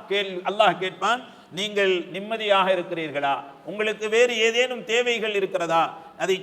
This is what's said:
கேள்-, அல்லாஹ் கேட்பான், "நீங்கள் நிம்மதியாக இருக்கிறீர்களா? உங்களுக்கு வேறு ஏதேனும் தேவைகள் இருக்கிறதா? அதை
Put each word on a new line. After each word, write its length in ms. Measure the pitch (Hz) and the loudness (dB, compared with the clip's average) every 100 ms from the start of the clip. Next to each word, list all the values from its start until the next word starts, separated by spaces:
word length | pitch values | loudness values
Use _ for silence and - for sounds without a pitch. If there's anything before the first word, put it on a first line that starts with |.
| - | -4
கேள்-, 320 | 196 196 180 | -2 -2 -4
அல்லாஹ் 340 | 185 208 208 170 | -2 4 4 4
கேட்பான், 460 | 185 - 196 247 - - - | -2 -2 0 0 -4 -20 -12
"நீங்கள் 520 | 156 208 202 190 180 156 | -6 -4 0 2 2 -2
நிம்மதியாக 600 | 180 208 226 214 196 185 | -8 -6 -4 2 4 4
இருக்கிறீர்களா? 720 | 180 170 170 156 143 175 170 - - | 2 0 -6 -4 -2 0 0 -4 -14
உங்களுக்கு 440 | - 208 214 208 214 | -10 -4 -4 -2 0
வேறு 280 | 220 240 226 | 2 4 4
ஏதேனும் 480 | 226 233 247 240 | 2 2 0 -2
தேவைகள் 500 | 185 233 247 233 214 | -2 0 2 0 -2
இருக்கிறதா? 640 | 202 190 175 165 165 160 - - - | -2 -2 -2 0 2 2 -2 -16 -4
அதை 220 | 170 185 | -2 -2